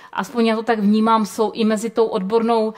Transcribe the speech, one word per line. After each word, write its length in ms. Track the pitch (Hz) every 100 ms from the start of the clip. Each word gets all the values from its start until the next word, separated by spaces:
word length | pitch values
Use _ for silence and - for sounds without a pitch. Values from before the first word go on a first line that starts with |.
| -
aspoň 320 | - 196 240 226
já 100 | 220
to 80 |
tak 160 | 220 226
vnímám, 460 | 202 214 220 220 208
jsou 260 | - 214
i 140 | - 214
mezi 240 | 214 226
tou 160 | - 226
odbornou, 680 | 214 190 226 226 233 220